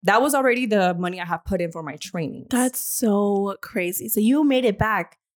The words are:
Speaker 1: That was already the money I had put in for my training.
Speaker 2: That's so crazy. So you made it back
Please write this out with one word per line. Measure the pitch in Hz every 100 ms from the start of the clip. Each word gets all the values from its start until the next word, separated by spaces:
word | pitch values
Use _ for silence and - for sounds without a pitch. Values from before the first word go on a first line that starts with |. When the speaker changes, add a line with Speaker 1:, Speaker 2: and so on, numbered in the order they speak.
Speaker 1:
That | 190 214
was | 285
already | 277 262 240 254
the | 208 180
money | 175 180 185
I | 175
had | 165
put | - 190
in | 170
for | 165
my | 156 151
training. | - 180 151 127 -
Speaker 2:
That's | 240 254 254
so | - - 226 202 202 196 196 190
crazy. | - 202 175 185 220
So | -
you | 214 285 294
made | 262
it | 254 208
back | 214 208 170 _ _